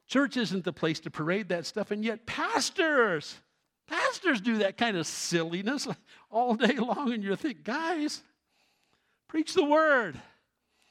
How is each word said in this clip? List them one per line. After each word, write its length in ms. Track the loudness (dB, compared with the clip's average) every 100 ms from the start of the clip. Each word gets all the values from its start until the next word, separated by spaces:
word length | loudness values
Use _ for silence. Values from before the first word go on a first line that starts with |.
| -2
Church 280 | 0 2 0
isn't 280 | -2 -2
the 80 | -4
place 260 | -2 -2 -2
to 100 | -6
parade 380 | -6 -2 -2 -2
that 160 | -6
stuff, 260 | -4 -6 -4
and 140 | -4
yet 220 | -4 -4 -6
pastors, 1120 | -6 -2 0 0 0 2 4 4 2 -6 -14 _ _ _ _ -8
pastors 560 | -2 -2 0 0 2
do 160 | 2 2
that 180 | 0 0
kind 200 | 0 0
of 100 | -4
silliness 840 | -6 0 0 0 -2 -4 -4 -4 -8 _
<laughs> 220 | -20 _
all 240 | 0 2
day 220 | 4 4 4
long, 360 | 0 0 -2
and 100 | -2
you 120 | -2 -2
think, 260 | -4 -6
"Guys, 600 | -6 -4 -2 -2 -4 -6 -14 _ _ _ _ _ _ _ _ _ -6
preach 280 | -4 0
the 100 | 2
word. 560 | 4 6 6 4 2 -6 -16 _ _ _ _ _ _